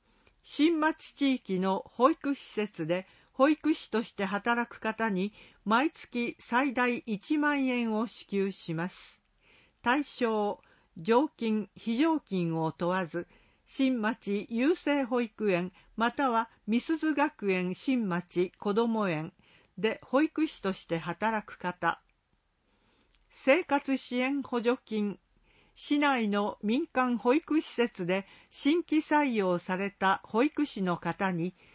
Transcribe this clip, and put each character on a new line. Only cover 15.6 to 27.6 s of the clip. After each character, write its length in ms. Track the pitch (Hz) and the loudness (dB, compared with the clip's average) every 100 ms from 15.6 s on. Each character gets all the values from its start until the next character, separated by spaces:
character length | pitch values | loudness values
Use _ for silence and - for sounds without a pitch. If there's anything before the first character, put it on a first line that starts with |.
| 180 - _ | 0 -8 _
ま 160 | - 233 | -2 -2
た 200 | 269 277 | 0 0
は 180 | 226 233 _ - | 0 -2 _ -2
美 140 | 233 | -2
鈴 320 | - 311 311 | 0 0 0
学 400 | 285 277 - 202 | 2 0 0 -2
園 220 | 185 180 | 0 0
新 340 | 185 - 254 208 | -4 0 0 0
町 420 | 175 170 175 185 - | -2 -2 -2 -2 -2
こ 140 | 208 | -2
ど 160 | 202 233 | 2 2
も 220 | 220 202 | 0 0
園 240 | 156 160 - _ _ _ - | -2 -4 -12 _ _ _ -4
で 240 | 214 - | -4 -4
保 200 | - 262 | 0 2
育 240 | 320 - 311 | 2 0 -2
士 160 | - | -2
と 100 | 196 | -4
し 140 | 190 - | -6 -4
て 120 | 165 | -6
働 480 | 160 170 214 220 - | -4 -4 -2 -2 -6
く 120 | - | -8
方。 420 | 180 - 170 - _ _ _ _ _ _ _ _ _ _ _ _ _ | -8 -2 -2 -2 _ _ _ _ _ _ _ _ _ _ _ _ _
生 360 | - - 311 | -4 2 2
活 340 | - 285 - 262 | 4 -2 0 -4
支 200 | - 247 | -2 -4
援 240 | 254 285 | -2 -4
補 200 | - 240 | -4 -2
助 180 | 233 254 | 0 -2
金。 360 | - 214 208 185 _ _ _ _ _ | -4 -4 -4 -6 _ _ _ _ _
市 260 | - - 294 | -18 -2 0
内 280 | 285 262 214 | 2 2 0
の 300 | 202 202 - | 0 -2 -4
民 240 | 208 247 339 | -2 -2 0
間 300 | 262 254 240 | 0 0 0
保 160 | 240 | 2
育 260 | 294 - 302 | 2 2 -2